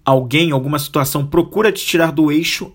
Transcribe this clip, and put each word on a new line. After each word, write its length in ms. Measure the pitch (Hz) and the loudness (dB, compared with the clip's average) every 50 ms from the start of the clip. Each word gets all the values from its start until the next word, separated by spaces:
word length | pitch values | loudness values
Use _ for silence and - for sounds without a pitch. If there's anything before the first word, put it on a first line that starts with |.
| _ | _
alguém, 480 | 135 135 131 127 120 131 156 170 165 | 2 2 2 2 0 0 2 2 2
alguma 260 | 143 131 131 143 147 143 | 0 -2 -2 -2 -4 -4
situação 480 | 147 - - 151 135 - - 147 143 | -4 -2 -2 -2 -2 0 -2 -4 -4
procura 440 | 143 - 170 170 - - 202 214 214 | 0 0 0 0 0 0 0 0 0
te 140 | 196 - - | 0 -2 -4
tirar 260 | - - 165 165 165 | -2 0 0 0 0
do 220 | 143 160 156 147 | 2 2 2 2
eixo 400 | 147 156 170 - - - 190 - - | 2 0 0 -2 -4 -6 -8 -12 -14